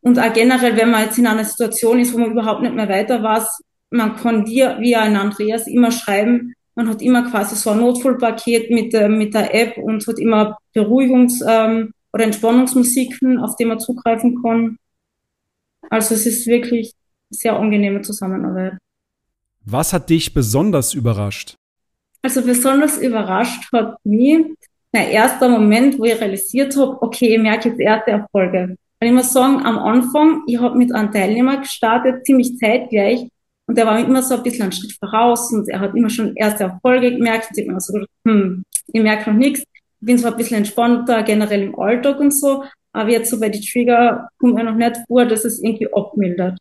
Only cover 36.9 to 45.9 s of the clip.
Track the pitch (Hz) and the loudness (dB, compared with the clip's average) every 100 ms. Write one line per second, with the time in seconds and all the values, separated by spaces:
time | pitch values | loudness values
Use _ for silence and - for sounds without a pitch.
36.9 | 254 247 240 233 226 220 202 208 185 - | 2 2 0 -2 -2 -4 -8 -6 -8 -6
37.9 | 202 202 _ - 214 190 185 - - - | -8 -8 _ 0 2 0 -4 -8 -12 -6
38.9 | 226 214 214 214 214 277 277 - _ _ | 0 0 0 0 2 2 0 -10 _ _
39.9 | _ 214 247 233 226 233 220 208 - 240 | _ 0 2 2 -4 -4 -2 -2 0 0
40.9 | 240 240 226 214 214 208 208 196 - 190 | 0 0 0 2 0 0 -2 -4 -4 -2
41.9 | 240 269 277 285 285 285 269 269 _ _ | 0 0 2 0 2 0 -2 -6 _ _
42.9 | 208 214 233 233 226 214 208 - 247 240 | -6 0 0 0 -4 -4 -4 -6 -2 2
43.9 | 240 240 233 - _ 247 226 226 220 233 | 4 4 0 -8 _ 0 2 -2 0 -2
44.9 | 240 - 247 240 220 226 - 214 220 220 | -2 0 2 2 0 -2 -4 -4 -2 -2